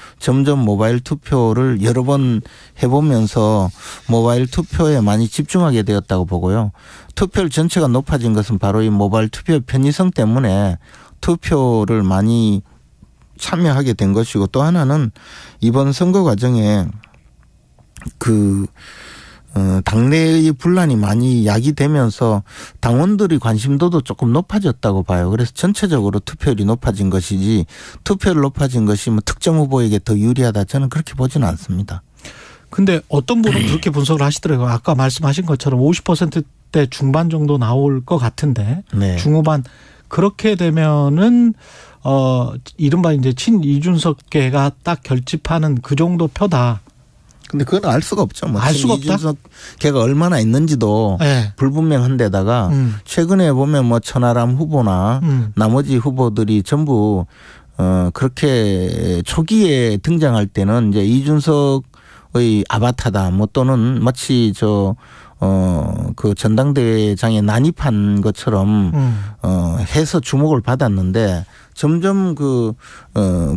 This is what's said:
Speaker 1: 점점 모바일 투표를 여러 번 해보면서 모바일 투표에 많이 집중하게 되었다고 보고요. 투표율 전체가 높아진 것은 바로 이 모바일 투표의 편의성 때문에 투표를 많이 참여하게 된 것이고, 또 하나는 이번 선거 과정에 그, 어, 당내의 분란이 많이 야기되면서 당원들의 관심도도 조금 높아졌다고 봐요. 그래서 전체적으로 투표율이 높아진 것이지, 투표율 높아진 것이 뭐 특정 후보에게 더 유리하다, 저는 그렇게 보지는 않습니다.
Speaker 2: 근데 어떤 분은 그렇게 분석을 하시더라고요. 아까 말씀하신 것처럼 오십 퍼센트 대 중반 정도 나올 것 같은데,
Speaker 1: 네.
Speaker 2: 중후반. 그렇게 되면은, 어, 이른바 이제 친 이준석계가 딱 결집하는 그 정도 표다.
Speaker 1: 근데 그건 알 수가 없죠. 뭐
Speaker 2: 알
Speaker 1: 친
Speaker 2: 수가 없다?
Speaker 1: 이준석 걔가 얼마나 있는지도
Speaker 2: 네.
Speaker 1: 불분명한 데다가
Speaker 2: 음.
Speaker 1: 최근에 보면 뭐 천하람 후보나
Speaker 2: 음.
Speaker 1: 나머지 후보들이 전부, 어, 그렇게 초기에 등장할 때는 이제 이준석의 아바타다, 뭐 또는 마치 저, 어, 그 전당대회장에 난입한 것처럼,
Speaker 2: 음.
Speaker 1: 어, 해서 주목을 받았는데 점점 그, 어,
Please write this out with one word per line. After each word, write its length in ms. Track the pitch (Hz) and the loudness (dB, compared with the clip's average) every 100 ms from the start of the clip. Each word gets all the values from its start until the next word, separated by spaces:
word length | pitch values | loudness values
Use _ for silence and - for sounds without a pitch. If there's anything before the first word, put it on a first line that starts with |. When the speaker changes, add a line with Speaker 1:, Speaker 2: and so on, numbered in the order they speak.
| - - | -20 -8
Speaker 1:
점점 420 | - 131 139 139 | -2 2 2 2
모바일 400 | 107 101 110 123 | 0 2 0 0
투표를 840 | - 143 - 135 113 110 131 110 | -4 -8 -2 0 2 2 0 0
여러 220 | 107 123 | 0 0
번 360 | 127 139 127 110 - - - - | 0 0 0 -2 -6 -18 -20 -4
해보면서 840 | 123 143 151 120 107 120 107 107 92 - - - - | 0 2 2 2 0 0 2 2 0 -4 -16 -12 -2
모바일 380 | 117 117 123 127 | 0 2 0 0
투표에 560 | - 165 - 156 139 | -4 -4 -2 0 2
많이 260 | 104 107 113 | 2 0 0
집중하게 540 | - 147 185 165 117 | -4 -2 0 2 0
되었다고 420 | 101 104 - 92 | 0 -2 -2 -4
보고요. 480 | 90 90 90 110 107 - - - - | -2 -2 0 0 -2 -8 -20 -20 -16
투표율 360 | - 185 202 170 | -4 -2 -2 -2
전체가 380 | 156 165 185 147 | 0 0 0 0
높아진 440 | 120 160 139 117 | 0 0 -2 0
것은 260 | 107 101 101 | 0 0 -2
바로 220 | 101 110 | 0 0
이 60 | 110 | 0
모바일 400 | 104 104 110 107 | 0 2 0 -2
투표의 320 | - - 151 | -4 -2 -2
편의성 520 | 123 131 139 147 185 | 0 0 0 2 0
때문에 680 | 160 110 123 117 98 98 85 - - - - | 0 0 2 0 0 0 -2 -10 -20 -20 -6
투표를 840 | - 170 - 147 127 113 104 113 | -2 -2 0 0 2 2 0 0
많이 600 | 95 95 107 117 110 98 - _ _ _ - _ _ - | 2 2 2 2 2 0 -6 _ _ _ -20 _ _ -14
참여하게 540 | - 170 170 139 131 | -6 0 0 2 0
된 220 | 104 98 | 0 0
것이고, 320 | 101 117 107 95 | 0 0 -2 -2
또 140 | 131 | 0
하나는 480 | 156 175 135 151 117 - - - - - | 0 0 0 0 -2 -6 -20 -20 -20 -4
이번 320 | 117 127 139 | 0 2 0
선거 300 | 131 180 196 | 0 2 2
과정에 640 | 170 101 127 117 107 104 82 - - - _ _ - _ _ _ _ - - - | 2 0 0 2 2 0 -2 -8 -18 -20 _ _ -20 _ _ _ _ -20 -20 -6
그, 480 | 117 107 101 98 95 - - - - - - - - | 0 2 2 0 -4 -10 -20 -20 -20 -20 -20 -20 -8
어, 280 | 101 95 92 | -2 0 0
당내의 680 | - 110 127 160 160 160 156 | 0 2 2 2 2 4 2
분란이 420 | 139 170 185 165 | 2 0 2 2
많이 500 | 113 101 110 127 120 | 2 0 0 2 2
야기되면서 1000 | 104 104 135 147 143 147 117 - 117 101 - - - - | 2 2 0 0 0 2 0 0 0 0 -4 -16 -20 -6
당원들의 640 | 117 123 185 208 196 147 | 0 2 2 2 2 0
관심도도 640 | 107 107 131 139 175 170 | 0 0 0 0 2 0
조금 300 | - 98 120 | -2 -2 0
높아졌다고 680 | 135 190 208 185 - 110 95 | 0 0 -2 -2 -2 -2 -2
봐요. 280 | 90 90 87 | 0 0 0
그래서 200 | 113 120 | 0 -2
전체적으로 680 | - 180 208 196 143 101 98 | -2 -2 0 0 0 0 -2
투표율이 440 | - - 143 107 101 | -6 -4 -2 0 0
높아진 440 | 117 120 101 95 | 0 -2 -2 0
것이지, 560 | 92 - 98 101 107 82 - - - | -2 -2 -2 0 0 -2 -10 -20 -12
투표율 360 | - 196 196 160 | -4 -2 0 0
높아진 440 | 139 - 139 123 107 | 0 -2 -2 0 0
것이 240 | 104 120 | 0 -2
뭐 100 | 107 | -2
특정 340 | - - 170 160 | -2 -4 0 0
후보에게 400 | 139 131 113 104 | 0 0 0 0
더 120 | - 104 | 0 0
유리하다, 480 | 110 127 120 101 | 0 0 0 0
저는 240 | 95 139 135 | -2 -2 -2
그렇게 260 | 156 - | -4 -6
보지는 340 | 135 131 151 98 | -4 -2 0 -2
않습니다. 540 | 82 - 90 98 87 - - - - - - _ | -4 -6 -6 -6 -10 -14 -20 -20 -20 -20 -20 _
Speaker 2:
근데 320 | - 196 170 - | 0 2 2 0
어떤 340 | 143 131 233 | -2 0 0
분은 240 | 220 131 - | 2 0 0
그렇게 240 | 160 - | -2 -2
분석을 320 | 143 143 156 | -2 0 0
하시더라고요. 460 | 139 147 160 131 123 | 0 -2 -2 0 0
아까 260 | 120 - | -2 0
말씀하신 520 | 131 131 - 147 143 175 | 0 0 0 -2 -2 -2
것처럼 340 | 139 143 127 | -2 0 2
오십 240 | 139 175 | 2 0
퍼센트 380 | - 165 165 165 - _ _ | -2 -2 -2 -4 -8 _ _
대 160 | 160 131 | -2 -2
중반 420 | - 135 151 170 | -2 0 0 0
정도 280 | 160 147 143 | 0 0 0
나올 460 | 113 131 143 135 | 0 2 2 0
것 140 | 127 170 | -2 -2
같은데, 640 | 120 - 151 113 104 165 - | -2 -2 -2 0 -2 -4 -4
Speaker 1:
네. 220 | 98 98 90 | -2 0 0
Speaker 2:
중후반. 480 | 147 156 156 147 123 - - - - | 2 2 2 0 -4 -16 -20 -20 -6
그렇게 480 | - 202 - 220 | -2 -2 0 -2
되면은, 1000 | 185 170 156 156 147 143 151 220 240 233 - - - - - | 0 0 2 2 2 2 2 4 4 4 0 -12 -20 -20 -8
어, 480 | 131 135 131 127 120 123 - - | -2 0 2 0 -2 -6 -14 -2
이른바 360 | 147 170 170 | 0 2 2
이제 200 | 143 131 | 2 0
친 300 | 127 - 214 | 0 0 2
이준석계가 1080 | 143 143 175 165 165 143 - 151 131 139 139 - | 2 0 0 0 0 -4 -4 -2 0 0 0 -2
딱 180 | 170 170 | -6 -6
결집하는 800 | - 127 123 160 - 165 156 127 | -4 -4 -4 -8 -4 -2 0 -2
그 140 | - 143 | -2 -2
정도 320 | 170 175 160 | 0 0 -2
표다. 520 | - 202 139 120 110 - _ _ _ _ - - | -2 0 2 0 -2 -10 _ _ _ _ -20 -8
Speaker 1:
근데 160 | 143 | -4
그건 260 | 139 190 190 | -2 0 0
알 100 | 117 | -2
수가 220 | - 208 | -2 -2
없죠. 240 | - - - | -2 -4 -4
뭐 140 | 104 | -2
Speaker 2:
알 120 | 127 | 0
Speaker 1:
친 100 | 151 | 0
Speaker 2:
수가 120 | 127 | 0
없다? 100 | 110 147 | 0 0
Speaker 1:
이준석 220 | 147 156 147 - - - - | -2 -2 -6 -12 -20 -20 -4
걔가 200 | 147 135 | 0 2
얼마나 380 | 113 143 175 147 | 2 2 2 2
있는지도 760 | 110 131 160 139 107 107 107 92 | 2 2 2 2 2 2 0 0
Speaker 2:
네. 320 | 147 131 107 - | 2 2 -2 -2
Speaker 1:
불분명한 600 | 135 151 160 139 123 131 | -2 0 0 2 0 0
데다가 520 | 107 95 98 120 165 | 0 0 0 0 0
Speaker 2:
음. 260 | 139 123 104 | 0 0 -4
Speaker 1:
최근에 480 | - - 170 190 165 | -4 -2 2 2 2
보면 340 | 131 139 143 120 | 2 2 2 2
뭐 120 | 117 | 0
천하람 560 | - 131 120 120 120 | -2 0 2 2 0
후보나 640 | 131 156 147 107 92 101 127 | 0 0 0 0 0 0 0
Speaker 2:
음. 280 | 170 135 107 104 | 0 0 -2 0
Speaker 1:
나머지 400 | 110 127 139 127 | 2 2 0 0
후보들이 640 | 135 127 120 107 107 107 | 0 0 0 0 0 0
전부, 640 | 95 147 151 117 107 95 87 - - - - - | 0 -2 0 0 2 0 -4 -12 -20 -20 -14 -4
어, 340 | 92 92 90 | 0 2 0
그렇게 1040 | - 131 - 147 127 104 92 92 80 101 87 - | -2 -4 0 0 2 0 0 -2 -2 -2 -2 -2
초기에 720 | - 160 220 185 135 117 104 | -4 0 2 4 2 0 -2
등장할 500 | - 165 147 113 101 | -2 0 2 0 -2
때는 440 | - 98 117 107 | -2 0 2 2
이제 120 | 104 | 2
이준석의 1600 | 101 127 143 151 160 147 139 135 - - - - - 120 117 104 98 | 2 0 2 0 2 2 2 0 -4 -18 -20 -20 -6 0 2 2 0
아바타다, 640 | 110 123 123 117 98 92 | 0 0 0 -2 -2 0
뭐 180 | 95 107 | 0 0
또는 500 | 135 127 127 117 123 | 0 0 2 0 0
마치 500 | 117 123 - 127 110 95 | -2 -2 -2 0 0 0
저, 380 | 107 101 98 - - - - - | 0 2 0 -4 -12 -20 -20 -4
어, 680 | 95 95 92 82 - - 90 - | 0 2 0 0 -2 -4 -6 -2
그 180 | 107 | -2
전당대회장에 1080 | 101 107 113 143 139 117 110 107 98 113 110 | 0 0 2 2 2 2 2 0 0 0 2
난입한 800 | 104 110 151 - 143 104 101 101 | 2 2 0 0 -2 0 2 2
것처럼, 720 | 104 - - 101 98 107 92 | 0 -2 -2 0 2 2 2
Speaker 2:
음. 300 | 143 131 107 101 - | 0 0 -2 -6 -6
Speaker 1:
어, 340 | 92 92 85 82 90 | -2 -2 -2 -4 -2
해서 260 | 151 160 170 | -2 0 -2
주목을 400 | - 135 156 135 | -2 0 0 0
받았는데 840 | 120 127 123 98 92 107 104 87 - - - | -2 -2 0 0 0 0 0 -2 -6 -16 -20
점점 640 | - 151 170 190 196 185 | -4 -2 0 0 0 -2
그, 400 | 147 143 123 113 113 - - - | -2 -2 0 -2 -6 -14 -20 -8
어, 400 | 107 95 87 78 | -2 0 0 -2